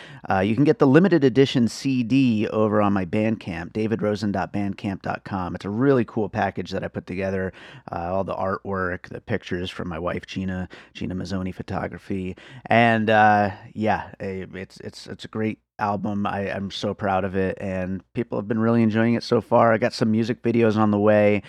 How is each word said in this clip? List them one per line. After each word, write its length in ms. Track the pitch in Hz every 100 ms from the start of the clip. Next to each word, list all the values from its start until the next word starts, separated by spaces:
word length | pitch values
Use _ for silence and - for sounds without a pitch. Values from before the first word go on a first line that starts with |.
| - - -
Uh, 120 | 95
you 160 | 101 113
can 80 |
get 160 | 147 147
the 80 | 143
limited 340 | 147 190 170
edition 460 | 135 117 135 135 113
C 340 | - 139 131
D 460 | 113 131 131 107 107
over 340 | 110 107 104
on 100 | 104
my 120 | 101
Bandcamp, 680 | 90 107 110 113 - 82 87
davidrosen 600 | 107 110 110 104 104 104
dot 200 | 98 82
bandcamp 500 | 101 101 95 104 95
dot 200 | 98 -
com. 300 | - 98 87
It's 100 | 87
a 60 | 95
really 340 | 107 139 131
cool 240 | 107 117 98
package 440 | 107 98 101 87
that 100 | 92
I 60 | 95
put 180 | 104 -
together, 460 | 90 95 95 92 - - - -
uh, 200 | 90 85
all 120 | 95
the 100 | 95
artwork, 760 | - 95 98 98 95 92 90 -
the 120 | -
pictures 500 | - 101 - 90 90
from 180 | - 90
my 120 | 80
wife, 260 | 87 - -
Gina, 420 | - 95 92 90 - -
Gina 200 | - -
Mazzoni 400 | 92 90 95 92
Photography. 840 | - - 95 92 87 - 98 92 90 - 131 -
And, 420 | 113 120 113 107
uh, 420 | 107 107 104 101 95 -
yeah, 380 | - 107 90 - -
it's, 640 | 98 95 85 90 95 -
it's, 260 | 107 - -
it's 180 | 104
a 40 | -
great 320 | 110 110 104 _ -
album. 460 | 104 101 104 101 101
I, 240 | 101 98
I'm 200 | 98 98
so 200 | - 107
proud 300 | 95 98 95
of 120 | 95 95
it, 200 | 92 -
and 420 | 101 92 92 95 -
people 240 | 123 117 123
have 120 | 101
been 100 | 113
really 240 | 113 117
enjoying 320 | 113 110 117
it 80 | 117
so 180 | - 117
far. 320 | - 117 117
I 60 | 110
got 140 | 117
some 180 | - 113
music 320 | 110 117 120
videos 340 | 120 117 113 107
on 140 | 107
the 80 | 104
way. 420 | 107 104 104 104